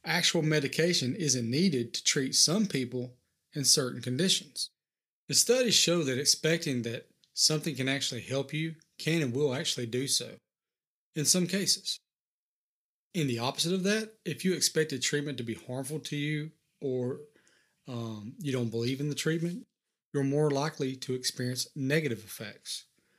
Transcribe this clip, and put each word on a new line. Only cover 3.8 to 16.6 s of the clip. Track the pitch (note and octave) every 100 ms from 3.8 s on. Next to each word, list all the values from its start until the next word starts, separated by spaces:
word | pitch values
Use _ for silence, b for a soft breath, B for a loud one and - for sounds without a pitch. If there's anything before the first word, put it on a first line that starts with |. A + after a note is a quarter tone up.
| B2+ B2
conditions. | B2 B2+ F#3 - - - - _ _ _ _ _ -
The |
studies | C3+ - B3+ A#3+
show | - E3 F3
that | C3+ B2+
expecting | C#3+ - D#3 E3 D3 B2
that | A2+ A#2+ - _ _
something | - - D#3 E3
can | C3 C3
actually | C#3 - A#2+
help | A2+ C3+ C3+
you | D3+ D#3+ D#3 _ -
can | D#3 E3
and | C3+
will | B2+ D3
actually | B2+ - -
do | A#2 B2 C#3
so | - B2 - _ _ _ _ _ _ _
in | D#3 C#3
some | F#3 F3
cases. | G3 F3+ - - - _ _ _ _ _ _ _ _ _ _ _
In | F3 C#3
the | A#2
opposite | B2 - E3
of | F#3+
that, | F#3+ A3 A3 -
if | F3 C#3+
you | F#3
expected | D#3+ - D#3 D#3 C3
treatment | - D3 D3 B2
to |
be | A#2
harmful | A2 - B2+ C3+ D3+
to | - D3
you | D3 D3+ D#3 -